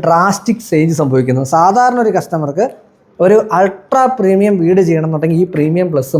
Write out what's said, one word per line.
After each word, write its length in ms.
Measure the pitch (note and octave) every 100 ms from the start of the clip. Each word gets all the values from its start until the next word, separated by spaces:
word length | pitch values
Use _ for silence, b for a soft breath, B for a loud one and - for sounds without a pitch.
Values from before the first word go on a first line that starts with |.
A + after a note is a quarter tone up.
| E3
ഡ്രാസ്റ്റിക് 580 | E3+ F#3+ G3 - - -
ചേഞ്ച് 240 | D#3+ D#3+ D#3
സംഭവിക്കുന്നത്. 480 | C#3 C3 B2+ B2+ C3 E3
സാധാരണ 420 | F3+ B3 B3 A#3+
ഒരു 80 | A3 F#3+
കസ്റ്റമർക്ക് 500 | G3 E3 D3 D#3 B3 - - _ _ -
ഒരു 120 | F#3 G#3+ G#3+ F#3
അൾട്രാ 460 | F#3+ F#3+ - C4+ B3+ B3+
പ്രീമിയം 360 | F#3+ F#3+ G#3 G3
വീട് 180 | E3 F#3 E3+
ചെയ്യണമെന്നുണ്ടെങ്കിൽ 520 | D#3+ D#3 D#3 D#3+ E3
ഈ 40 | F3+
പ്രീമിയം 360 | D3+ D3+ E3+ F3+
പ്ലസ് 240 | D3 B2+